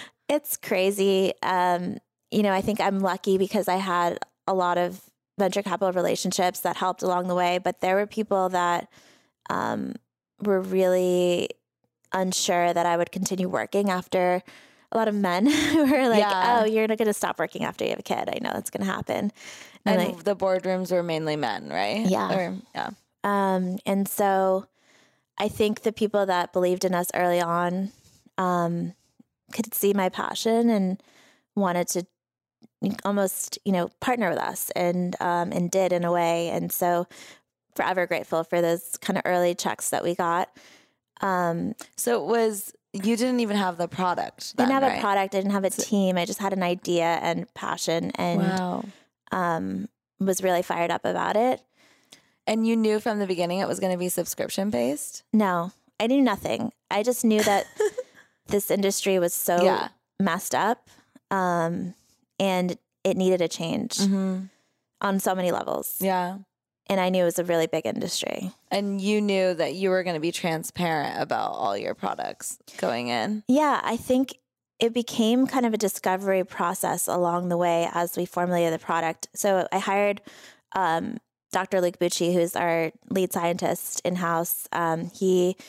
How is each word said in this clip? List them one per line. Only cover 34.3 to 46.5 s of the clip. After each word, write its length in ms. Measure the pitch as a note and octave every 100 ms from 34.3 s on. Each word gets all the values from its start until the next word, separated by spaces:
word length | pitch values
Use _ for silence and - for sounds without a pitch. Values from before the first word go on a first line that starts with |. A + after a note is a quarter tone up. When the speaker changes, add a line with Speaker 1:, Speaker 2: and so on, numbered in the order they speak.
| D#3
Speaker 1:
us 300 | - F#3 -
and, 440 | - F3 F3+ F3+ -
um, 300 | F3+ F3 F3
and 180 | - F3
did 200 | F#3+ F#3
in 100 | F3
a 80 | E3+
way. 380 | F3 E3+ E3+ E3+
And 220 | E3+ F3
so 360 | - F3 F3 F3 - - - _ _ _ -
forever 300 | - F#3 F3
grateful 360 | D#3+ - E3
for 180 | E3 F3
those 360 | E3+ E3+ - -
kind 200 | - F#3+
of 60 | -
early 300 | F3+ F3 F3
checks 340 | F#3 A2 -
that 120 | -
we 120 | - F3
got. 340 | E3+ E3+ - - - - _ _ _ -
Um, 540 | G3 F3+ E3+ E3+ F3+ - - -
Speaker 2:
So 280 | A#3+ A#3
it 40 | D#3
was, 460 | A#3 A3 G3+ - - _
you 220 | G3+ G3+ A3+
didn't 240 | B3+ B3
even 180 | A3 G#3
have 200 | F#3 E3+
the 100 | E3+
product 680 | - F#3 E3+ - - - -
Speaker 1:
Didn't 120 | B3
Speaker 2:
then, 120 | C4+
Speaker 1:
have 20 |
a 100 | C4+
Speaker 2:
right? 80 | -
Speaker 1:
product. 320 | G#3 G3 G3 G3
I 20 |
didn't 140 | G3
have 120 | G3+
a 80 | F#3+
Speaker 2:
So 120 | -
Speaker 1:
team. 340 | - G3+ F#3 F3+
I 80 | A3
just 140 | G3
had 140 | G3